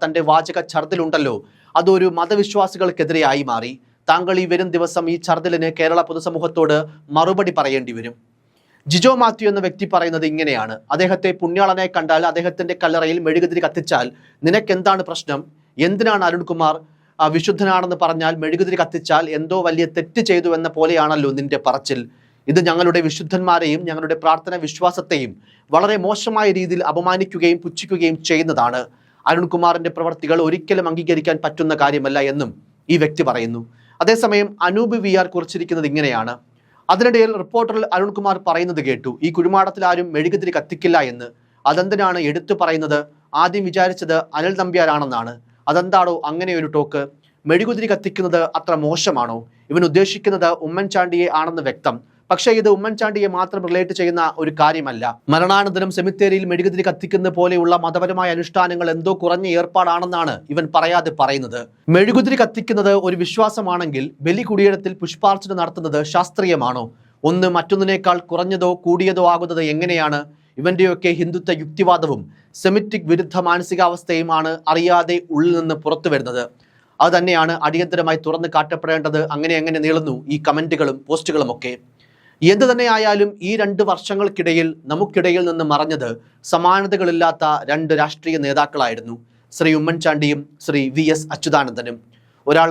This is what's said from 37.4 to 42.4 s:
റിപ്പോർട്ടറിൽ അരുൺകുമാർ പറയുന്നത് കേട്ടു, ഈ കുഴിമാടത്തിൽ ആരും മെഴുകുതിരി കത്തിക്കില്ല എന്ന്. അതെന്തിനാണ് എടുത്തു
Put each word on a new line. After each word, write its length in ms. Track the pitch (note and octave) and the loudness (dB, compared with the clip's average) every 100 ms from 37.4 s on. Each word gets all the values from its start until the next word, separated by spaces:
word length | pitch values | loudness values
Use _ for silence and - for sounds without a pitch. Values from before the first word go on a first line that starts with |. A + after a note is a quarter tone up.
റിപ്പോർട്ടറിൽ 420 | F3+ A#3 A#3 A3 A3 F3+ | -4 -2 0 -2 -2 0
അരുൺകുമാർ 420 | G3+ G3+ G3 F#3 F#3 | -2 -2 -2 -2 0
പറയുന്നത് 340 | E3 F3+ D#3+ C#3+ | 0 0 -2 -2
കേട്ടു, 240 | A#2+ C3 B2 D#3+ | -4 -6 -4 -2
ഈ 40 | E3+ | 0
കുഴിമാടത്തിൽ 480 | F3 G3 F#3+ F#3+ F#3 | 2 2 2 0 0
ആരും 180 | F3 F3+ D3+ | 0 -2 -2
മെഴുകുതിരി 360 | E3 F#3+ F3+ D#3 | 0 -2 -2 -4
കത്തിക്കില്ല 400 | D3+ D3+ F3 E3+ C3 | -4 -2 2 2 2
എന്ന്. 160 | A#2+ A#2+ - _ _ C#3 | -4 -16 -18 _ _ 0
അതെന്തിനാണ് 500 | D#3+ - G#3 F#3+ F3+ D3 | 2 0 0 0 0 -2
എടുത്തു 240 | D#3 | -2